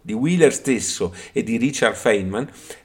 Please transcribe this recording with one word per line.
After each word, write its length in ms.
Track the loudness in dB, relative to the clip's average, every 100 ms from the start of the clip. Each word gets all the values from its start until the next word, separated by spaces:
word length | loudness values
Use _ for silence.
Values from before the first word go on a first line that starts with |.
di 100 | -8
Wheeler 420 | -2 2 4 4
stesso 580 | 4 0 0 -2 -4 -6 -6 -6
e 100 | -6
di 140 | -2 0
Richard 400 | 0 2 0 2
Feynman, 520 | 2 2 0 -4 -6 -12 -20 -8